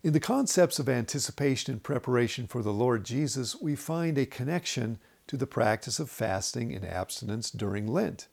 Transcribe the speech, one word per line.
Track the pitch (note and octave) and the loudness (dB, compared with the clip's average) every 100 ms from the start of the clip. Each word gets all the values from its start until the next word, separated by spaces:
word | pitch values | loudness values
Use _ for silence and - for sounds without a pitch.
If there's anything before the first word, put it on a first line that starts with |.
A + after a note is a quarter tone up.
In | E3 | 4
the | D#3 | 4
concepts | - C4+ B3+ - E3+ - | 4 2 4 6 6 4
of | C3 | 2
anticipation | B2 A2+ C#3+ - - C#3+ C3 - | 2 0 -2 -4 0 2 2 -2
and | A#2 | -6
preparation | - C3 - B2 A#2+ - A#2+ | -2 -4 2 4 4 0 -4
for | B2 | -2
the | G#2+ | 0
Lord | G#2 B2 A#2 | 2 4 2
Jesus, | F#2 B2+ D3 C3 A#2 - | 0 -2 0 -2 -4 -4
we | D#3+ C#3 | -2 -2
find | - E3 E3 C#3+ | -2 -2 2 2
a | C3 | 0
connection | - B2+ F3 - - A2+ A2 _ _ - | -2 -2 -2 -2 -2 -2 -4 _ _ -8
to | B2 | -4
the | C3 | -2
practice | - A2+ A2 - A#2 | 2 2 2 -2 -6
of | D3+ | -6
fasting | - A2 F#2+ - A#2+ A#2 | -2 0 0 -2 -4 -4
and | - F2+ | -4 -6
abstinence | F2 F#2 - A2 A2 A2 | -4 -6 -6 -4 -4 -4
during | - G2+ G2+ G#2+ | -4 -2 -2 0
Lent. | D#3 G#3 - - | 0 -2 -4 -16